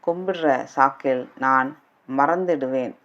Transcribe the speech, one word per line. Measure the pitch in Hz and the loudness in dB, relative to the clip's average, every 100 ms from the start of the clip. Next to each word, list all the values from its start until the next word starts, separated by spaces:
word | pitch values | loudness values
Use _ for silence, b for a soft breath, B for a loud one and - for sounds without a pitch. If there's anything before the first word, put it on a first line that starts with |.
கும்பிடுற | - 175 185 175 156 127 | -4 -4 -4 -2 0 0
சாக்கில் | - - 135 - 139 127 127 - | -2 2 2 2 -2 -2 -4 -4
நான் | 131 131 131 147 _ _ - | 0 2 0 -6 _ _ -8
மறந்துடுவேன். | 135 143 180 180 156 131 131 123 - | 0 2 2 0 -2 -2 -4 -6 -10